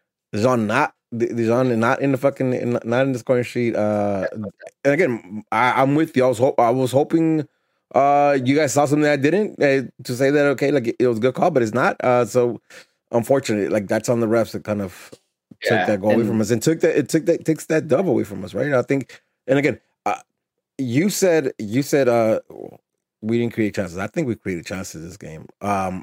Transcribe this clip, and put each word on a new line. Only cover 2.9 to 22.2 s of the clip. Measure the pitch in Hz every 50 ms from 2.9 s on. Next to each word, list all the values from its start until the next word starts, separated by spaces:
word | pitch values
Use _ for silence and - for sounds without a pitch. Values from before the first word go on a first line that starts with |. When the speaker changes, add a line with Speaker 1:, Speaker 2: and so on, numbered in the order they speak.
| 117 123 135
Speaker 1:
in | 139 131
the | 120
scoring | 113 - 131 123 120
sheet. | - - 123 120 117 -
Uh, | - 104 104 107 104 104 101 101 98 92 95 -
and | 110 107 101 - _ - - - _ - 139 143
again, | 151 190 147 120 107 80 90 98 107 107 - -
I, | 110 120 127 110 113 135
I'm | 135 143
with | 151 160 160 -
you. | 127 127
I | 127
was | 127 104
ho-, | 123 139 - -
I | 120 117
was | 120 131 131 123 123
hoping, | 135 156 165 - 165 165 160 160 156 143 - _ _ _ _ _ _ _ _ -
uh, | - 135 143 143 143 143 143 143 139 127
you | 123 143
guys | 147 156 135 110
saw | 139 143
something | 135 143 151 151
that | 147 147
I |
didn't, | 143 131 151 160 202 214 - - - 151
uh, | 143 135 139 127 - - - -
to | - 127
say | 117 139 135
that, | 143 151 143
okay, | 143 139 117 143 139 147
like, | 143 117 113
it, | - -
it | 120
was | 123 120 110
a |
good | 107 131 127
call, | - 185 180
but | 165 135 120
it's | 110 107
not. | 120 143 185 - - -
Uh, | 127 123 123 123
so | 117 - 127 120 120 113 - _ _ - - - _ _ _ _ - -
unfortunate, | 117 113 - 135 139 127 - 110 104 98 69
like, | 87 107 101
that's | 90 110 110 107 -
on | 123 117
the | 117
refs | 107 113 117 110 - -
that | 101 -
kind | - 107 104 101
of | 92 - - - - - - _ _ _ _ _ - - _ -
Speaker 2:
Yeah, | - 110 107
Speaker 1:
took | 92
that | 104 107 98
goal | 95 107
away | 107 113
Speaker 2:
and | 113 107
Speaker 1:
from | 113 110
us | 110 98
and | 120 110 -
took | 156 165 160
that, | - 165 - -
it | 143 -
took | - 165 147
that, | 170 165 - -
takes | - 160 151 -
that | - 160 156 131
dub | 156 123 143 196 175
away | 127 113 107
from | - 101 98 95
us, | 92 -
right? | 98 131 147 139
I | 127 120
think, | - 139 139 131 - - - _ _ _ _ _
and | - 135 143
again, | 139 147 110 - _ _ _ _ -
uh, | 101 98 - - _ _ _ _ _ _ _ _ _ _ -
you | 135 123 113 135 175 208
said, | - - - 185 165 160 143 131 - -
you | 110 101 104 131 143
said, | - - 147 135 120
uh, | 117 117